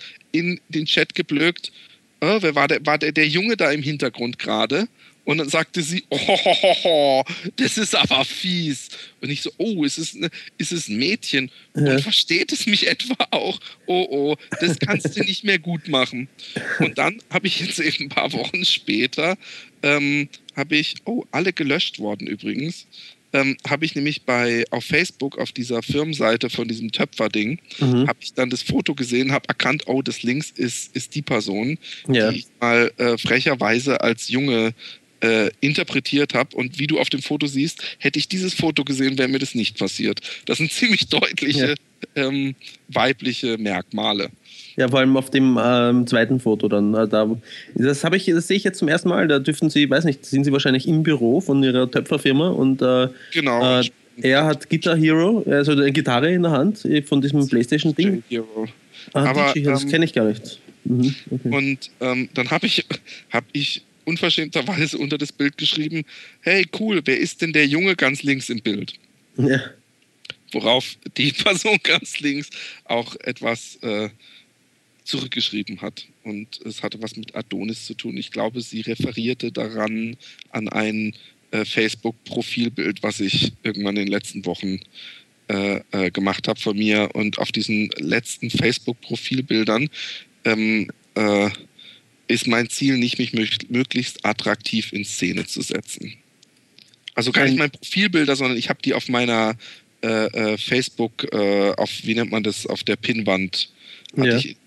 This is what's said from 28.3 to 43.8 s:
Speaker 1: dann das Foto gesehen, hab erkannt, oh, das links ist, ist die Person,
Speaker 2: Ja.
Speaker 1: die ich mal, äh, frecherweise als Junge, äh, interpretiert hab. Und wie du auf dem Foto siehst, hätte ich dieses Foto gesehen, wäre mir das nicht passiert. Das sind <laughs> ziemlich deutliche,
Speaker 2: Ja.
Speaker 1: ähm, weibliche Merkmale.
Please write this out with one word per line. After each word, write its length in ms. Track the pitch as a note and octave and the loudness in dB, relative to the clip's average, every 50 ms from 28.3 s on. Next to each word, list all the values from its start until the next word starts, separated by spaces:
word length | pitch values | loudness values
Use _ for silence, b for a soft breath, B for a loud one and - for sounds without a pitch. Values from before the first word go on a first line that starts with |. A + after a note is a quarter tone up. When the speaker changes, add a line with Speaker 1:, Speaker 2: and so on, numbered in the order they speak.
| - | -4
Speaker 1:
dann 160 | - B2+ B2 | -2 -2 -2
das 140 | B2 - - | -2 -4 -2
Foto 320 | - - C4+ - - D3 | -2 -2 0 0 -2 -2
gesehen, 380 | C#3 B2+ A#2 A#2+ B2 C3 C3+ C#3 | -4 -4 -2 0 0 2 2 0
hab 140 | - - - | 0 -2 -4
erkannt, 340 | C#3 - - B2+ B2+ B2+ - | -4 -2 -2 -2 -2 -2 -2
oh, 140 | - B2+ C3+ | -2 -2 -2
das 220 | C3 - C3 - - | -2 -4 -6 -4 -2
links 260 | A#2+ B2 D3+ D3+ - | -2 -2 -2 -4 -6
ist, 440 | - - B2+ A#2+ - - - - - | -6 -4 -4 -4 -4 -6 -10 -8 -8
ist 180 | B2+ - - - | -8 -8 -6 -8
die 80 | D3+ | -6
Person, 560 | C#3+ - C3+ A2 G#2 G2 F#2+ G#2 A2+ C3 D#3+ - B B B B B | -4 -2 -2 -2 0 -2 -2 -2 -2 -2 -4 -6 B B B B B
Speaker 2:
Ja. 240 | B C3 A#2+ G#2+ G#2+ | B 2 4 4 2
Speaker 1:
die 60 | - A2 | 2 -2
ich 60 | - - _ - | -6 -12 _ -2
mal, 300 | A#2+ A#2+ A#2 A#2+ A#2 - - | 2 4 4 4 4 4 2
äh, 200 | - B2 A#2+ A#2 | 0 0 2 2
frecherweise 800 | A2 - - A2+ C3 - E3 C#3 A#2+ G2+ G#2+ A2+ A#2+ B2+ C#3 B2+ - | 0 0 2 2 2 2 2 0 2 2 2 2 2 2 0 0 2
als 280 | - A#2 A2+ - - - | 2 0 0 0 -2 -4
Junge, 440 | A#2 C3 C#3+ C#3 A#2+ A2+ A2+ A2+ A#2 B B B B B B _ _ - | -2 0 0 2 2 2 2 0 -2 B B B B B B _ _ -2
äh, 300 | - A2+ A2+ A2 G#2 - - _ | 2 2 4 4 2 2 0 _
interpretiert 720 | - C#3+ D3+ G3 F3 - - C3+ - - C#3 C#3+ C#3+ - - | -2 0 0 0 -2 -2 -2 -4 -2 0 2 2 2 2 2
hab. 180 | A#2 C#3 - - | 0 0 0 -2
Und 240 | - B2 B2+ C3 - | -4 -4 -4 -4 -4
wie 60 | D#3+ | -4
du 120 | D3 D#3 C#3 | 0 0 0
auf 100 | C3+ - | 0 0
dem 120 | - C3+ - | -2 -4 -4
Foto 240 | - D3+ D3 D3+ | -4 -4 -2 -2
siehst, 340 | C#3 C3+ C3+ C#3+ E3 - - B B B | -2 0 0 -2 -2 -4 -6 B B B
hätte 220 | B - C#3+ - D3+ | B -2 -2 0 -2
ich 80 | - - | -2 -2
dieses 240 | F#3 F#3 F#3 F#3 - | -2 -4 -2 -2 -2
Foto 300 | - E3+ D#3+ D3 D3 C#3 | -2 -2 0 0 0 -2
gesehen, 320 | C#3 C#3 C3 C3+ C3+ C3+ | -2 0 0 0 0 2
wäre 100 | C3+ C3 | 0 0
mir 120 | B2+ C3+ C3+ | 0 0 -2
das 160 | C3+ - - | -2 -2 -2
nicht 220 | A#2+ G#2 - - | -2 -2 -2 -2
passiert. 440 | - G2+ F#2+ - - A2 G#2 G#2 - B B B B B | -4 -4 -4 -2 -2 -2 -2 -4 -4 B B B B B
Das 140 | B - - | B -2 -2
sind 120 | D#3+ D#3 | -2 -4
<laughs> 80 | - - B3+ A3+ G3 - | -2 0 0 2 2 0
ziemlich 60 | - | 0
deutliche, 640 | - D3+ - - - - - D3 C#3+ C#3+ C#3+ B2+ C#3+ | 0 0 0 0 0 -2 -2 -2 0 0 2 2 0
Speaker 2:
Ja. 60 | D3 - _ _ _ _ - - - C#3+ C#3 | 0 -2 _ _ _ _ -14 -8 -4 -2 -2
Speaker 1:
ähm, 280 | C3+ C#3 C#3 C#3 C3+ C3 - B B B B _ | 0 0 -2 -2 -4 -4 -8 B B B B _
weibliche 680 | - C3 B2 A2+ C3 C3+ - - B2+ A#2 - - A#2+ A2+ | -4 0 2 2 2 2 0 -2 -4 -4 -2 -2 -2 -2
Merkmale. 720 | A2 G#2+ G2+ F#2+ F2+ | 0 -2 -2 -2 -2